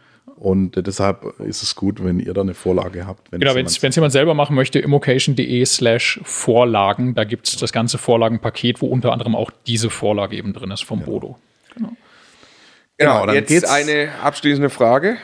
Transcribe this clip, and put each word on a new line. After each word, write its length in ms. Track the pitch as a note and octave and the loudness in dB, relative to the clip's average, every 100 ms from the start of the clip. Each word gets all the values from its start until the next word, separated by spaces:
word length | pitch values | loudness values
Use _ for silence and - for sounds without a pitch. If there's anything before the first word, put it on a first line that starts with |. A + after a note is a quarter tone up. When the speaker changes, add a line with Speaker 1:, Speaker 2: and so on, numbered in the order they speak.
| _ _ - - | _ _ -20 -6
Speaker 1:
Und, 400 | G2 F#2+ F#2 F#2 | 0 0 0 -2
äh, 80 | |
deshalb 400 | F#2 F#2+ G2 F#2+ - - | -6 -2 -2 -2 -10 -10
ist 240 | G#2 - | -10 -8
es 100 | - | -8
gut, 300 | - G2 A2 | -4 -4 -2
wenn 160 | F#2 F2+ | -2 -2
ihr 120 | F2+ | -2
da 100 | F#2+ | -2
eine 120 | G2 | -2
Vorlage 540 | - F#2 F#2 F2+ F#2 F#2 | -2 0 0 -2 -8 -12
habt. 240 | F#2+ - | -14 -12
Wenn 80 | F2+ | -2
Speaker 2:
Genau, 100 | C3+ | 0
Speaker 1:
es 60 | B2+ | 2
Speaker 2:
wenn's, 160 | B2+ | -2
Speaker 1:
jemand 80 | - | -2
Speaker 2:
wenn's 140 | C3+ E3 | 0 2
jemand 160 | D3 | 4
selber 220 | D#3 D#3+ | 4 4
machen 200 | D3 C#3+ | 2 2
möchte, 240 | C3+ B2+ C#3 | 2 2 0
immocation 560 | C#3+ C#3+ - C3 C#3+ | 2 2 4 2 2
punkt 160 | C3+ B2+ | 0 0
de 140 | B2 C3 | 0 0
slash 540 | - A#2 A#2 - - | 2 2 2 0 -4
Vorlagen, 920 | - - - A2+ B2 G#2+ G2 G#2 B2+ A2+ | -8 -4 2 4 4 4 2 2 0 0
da 80 | |
gibt's 320 | G#2+ A#2 - - | -2 -4 -6 -4
das 160 | A#2+ | -4
ganze 260 | A#2 A#2+ - | -2 -2 -2
Vorlagenpaket, 840 | - A#2 A2+ A2+ A2+ - A#2+ B2 | 2 4 4 0 -4 -2 -2 -2
wo 60 | B2 | -2
unter 240 | B2+ B2 | 0 0
anderem 240 | A#2+ A#2 | 0 -2
auch 160 | A2 A2 _ - | -2 -4 _ -4
diese 240 | A2+ A2+ | -2 -2
Vorlage 460 | - G#2+ G#2 G2 G#2 | -2 -2 -2 -4 -6
eben 160 | G2 | -8
drin 180 | - F#2+ | -8 -10
ist 140 | G2+ | -10
vom 160 | - A2 | -8 -8
Speaker 1:
Genau. 100 | - | -6
Speaker 2:
Bodo. 280 | G#2 - - _ _ _ | -8 -10 -16 _ _ _
Genau. 140 | - A3 | -10 -10
Speaker 3:
Genau, 1300 | A#3+ _ _ _ _ - _ - _ _ - D3 | -10 _ _ _ _ -20 _ -20 _ _ 0 2
Speaker 1:
Genau, 120 | G#2+ G2+ | 4 2
dann 80 | |
Speaker 3:
jetzt 140 | C#3 C#3+ | 0 4
Speaker 1:
geht's 200 | E3+ - | 2 4
Speaker 3:
eine 420 | C#3+ D3 D3 D3 - | 0 2 -2 -2 -2
abschließende 480 | C#3+ - D3 C#3 C#3 | -4 0 0 2 0
Frage, 460 | - A#2 C3+ F#3+ A#3 | 2 4 4 2 -4